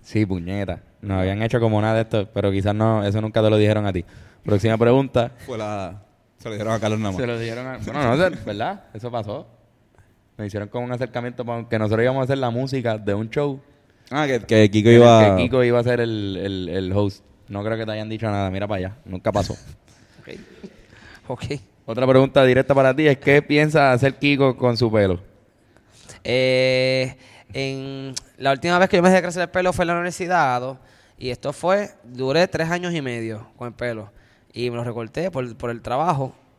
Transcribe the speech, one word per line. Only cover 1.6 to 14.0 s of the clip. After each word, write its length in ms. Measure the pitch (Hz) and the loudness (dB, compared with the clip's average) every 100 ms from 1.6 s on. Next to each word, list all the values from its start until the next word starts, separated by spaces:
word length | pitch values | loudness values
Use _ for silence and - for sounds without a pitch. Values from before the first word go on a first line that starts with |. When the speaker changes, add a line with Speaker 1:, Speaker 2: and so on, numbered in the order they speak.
| 113 107 | 0 0
Speaker 1:
nada 140 | 110 113 | 0 0
de 60 | |
esto, 280 | 113 113 98 | -2 -4 -4
pero 180 | 101 98 | -2 -2
quizás 220 | 98 101 | 0 -2
no... 320 | 104 110 110 101 | 0 0 0 0
Eso 160 | 107 | -2
nunca 220 | 110 110 | -2 0
te 60 | 107 | 2
lo 80 | 107 | 4
dijeron 280 | 104 107 104 | 4 2 -2
a 80 | |
ti. 120 | 90 - - - _ | -4 -8 -18 -20 _
Próxima 340 | - 104 110 110 | -2 0 2 2
pregunta. 540 | 117 131 135 127 120 - - | 4 4 2 -2 -2 -8 -12
Speaker 2:
Fue 120 | 113 | -8
la... 440 | 107 104 92 101 _ _ _ _ | -8 -8 -10 -14 _ _ _ _
Se 100 | 117 | -12
lo 40 | 104 | -8
dijeron 180 | 107 | -4
a 60 | 113 | -2
Carlos 200 | 107 107 | -2 -2
nada 120 | 107 | -2
más. 100 | 92 | -4
Speaker 1:
Se 60 | 123 | -4
lo 100 | 117 | -4
dijeron 300 | 117 117 127 | -6 -8 -10
a... 100 | 127 | -12
Bueno, 380 | - 139 127 135 | -8 -2 2 2
no 140 | 180 | 2
sé, 60 | - 107 | -2 -8
¿verdad? 400 | 104 135 202 - | -6 -6 -8 -14
Eso 180 | 110 120 | -14 -8
pasó. 360 | 117 104 127 - _ _ _ _ _ _ _ _ - | -8 -8 -10 -12 _ _ _ _ _ _ _ _ -12
Nos 100 | 104 | -8
hicieron 220 | 101 104 | -8 -8
como 160 | 123 123 | -8 -8
un 60 | |
acercamiento 520 | 123 131 123 120 123 120 | -6 -6 -8 -10 -10 -8
para 220 | 117 113 | -8 -4
que 100 | 113 | -2
nosotros 240 | 107 113 | 0 2
íbamos 180 | 123 135 | 2 0
a 20 | |
hacer 140 | 127 139 | -2 -2
la 120 | 127 | -2
música 480 | 117 135 135 117 110 | -4 -4 -4 -4 -4
de 160 | 104 | -4
un 160 | 101 113 | -4 -4
show. 300 | 147 147 135 _ _ _ _ | -4 -4 -6 _ _ _ _